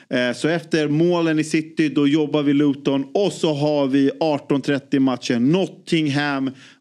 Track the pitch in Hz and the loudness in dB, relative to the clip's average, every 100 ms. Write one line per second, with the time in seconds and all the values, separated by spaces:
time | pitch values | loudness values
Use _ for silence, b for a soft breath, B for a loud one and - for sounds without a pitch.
0 | B 127 123 117 147 165 165 160 147 151 | B -4 -2 -2 -2 -2 -2 -2 0 2
1 | 175 175 165 156 151 160 156 - 156 131 | 2 2 0 0 0 -2 -4 -2 0 2
2 | 143 156 147 151 143 143 147 139 143 139 | 2 2 0 0 2 2 2 0 0 -2
3 | 135 190 190 151 170 143 151 147 139 139 | -2 0 -2 0 -2 0 0 0 2 2
4 | 139 - 160 143 - 143 135 139 - 139 | 0 0 -2 -2 -2 -2 0 -4 0 0
5 | 131 123 - 120 127 180 175 - - 165 | 2 0 -2 0 2 2 0 -6 -4 -2
6 | 151 139 147 139 135 131 B B | 0 -2 -2 -2 -4 -8 B B